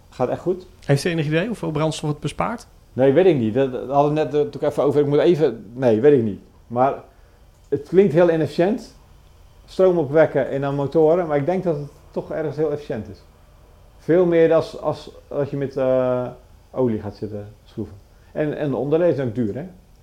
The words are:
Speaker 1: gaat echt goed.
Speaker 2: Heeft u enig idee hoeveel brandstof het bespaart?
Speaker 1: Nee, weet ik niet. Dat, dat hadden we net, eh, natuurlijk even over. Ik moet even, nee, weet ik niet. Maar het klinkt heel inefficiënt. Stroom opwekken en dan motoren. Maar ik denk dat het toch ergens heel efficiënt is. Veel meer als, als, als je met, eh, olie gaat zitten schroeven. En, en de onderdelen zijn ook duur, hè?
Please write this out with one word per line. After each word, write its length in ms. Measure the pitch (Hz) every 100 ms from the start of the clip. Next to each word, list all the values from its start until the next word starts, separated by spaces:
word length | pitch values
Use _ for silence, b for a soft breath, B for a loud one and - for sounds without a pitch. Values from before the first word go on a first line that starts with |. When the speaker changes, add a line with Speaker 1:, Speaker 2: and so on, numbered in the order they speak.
| _
Speaker 1:
gaat 180 | - 127
echt 120 | 127
goed. 260 | 170 185 - - -
Speaker 2:
Heeft 180 | 139
u 60 | 185
enig 160 | 165 147
idee 200 | 156 226
hoeveel 240 | 208 165
brandstof 400 | 151 156 151 151
het 100 | 147
bespaart? 460 | 147 - 175 233 - - -
Speaker 1:
Nee, 200 | 120 135
weet 140 | 175 185
ik 100 | 147
niet. 180 | 110
Dat, 180 | 113 135
dat 160 | 123 113
hadden 260 | 139 147
we 60 | 151
net, 60 | 143
eh, 60 |
natuurlijk 300 | 147 147 139
even 200 | 147 -
over. 180 | 139 143
Ik 60 | 143
moet 120 | 147
even, 520 | 151 156 151 113 104
nee, 280 | 120 131 107
weet 180 | 143 143
ik 60 |
niet. 160 | 113 92 - _ -
Maar 280 | 117 135 110 - b b b b b -
het 200 | 143 -
klinkt 240 | 180 202
heel 180 | 147 175
inefficiënt. 640 | 160 151 - 175 247 - - - - - - - - -
Stroom 320 | - 185 175
opwekken 500 | 135 156 151 143 127
en 120 | 135
dan 140 | 139
motoren. 520 | 143 139 165 156 175 165
Maar 100 | 147
ik 100 | 143
denk 180 | 185
dat 120 | 180 147
het 120 | 143 - -
toch 200 | - -
ergens 260 | 151 156 135
heel 160 | 156
efficiënt 360 | 147 - 123 98
is. 140 | 98 - - _ - - - - -
Veel 280 | - 170 175
meer 280 | 170 165
als, 260 | 160 - -
als, 300 | - 151 - - -
als 220 | 143 139
je 60 | 139
met, 200 | 139 143
eh, 500 | 131 131 127 123 123 131 - - _
olie 300 | - 127 107
gaat 160 | 104 98
zitten 320 | 104 104 104 -
schroeven. 320 | _ - 101 101 - b b
En, 240 | - 151 -
en 140 | 147
de 60 | 113
onderdelen 380 | 139 160 175
zijn 140 | 143 127
ook 60 |
duur, 200 | 110 110
hè? 120 | 104 180 - _ _